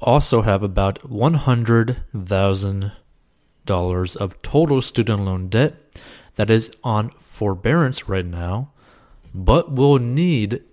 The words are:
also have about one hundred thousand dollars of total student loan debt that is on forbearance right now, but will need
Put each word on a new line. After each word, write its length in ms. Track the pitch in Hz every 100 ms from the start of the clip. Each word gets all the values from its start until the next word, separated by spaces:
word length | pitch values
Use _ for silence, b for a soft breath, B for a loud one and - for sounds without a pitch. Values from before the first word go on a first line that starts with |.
also 400 | - 143 - 120
have 200 | 107 98
about 480 | 101 95 98 98 -
one 260 | 107 135 160
hundred 680 | - 120 113 117 113 120 -
thousand 760 | 107 92 98 98 95 98 98 98 - _ _ _ _ _ _ -
dollars 500 | 92 90 90 90 -
of 240 | 98 -
total 400 | - 143 160 135
student 420 | - - 110 104 98
loan 220 | 92 92
debt 280 | 110 147 - _ B B B B -
that 160 | 107
is 180 | 113 113 -
on 260 | 123 107 113 -
forbearance 920 | - - 104 95 113 165 135 - -
right 160 | 95 90
now, 460 | 87 87 101 143 _ b b b b -
but 380 | 95 92 139 -
will 260 | 131 143 139
need 640 | 120 135 180 139 104 113 -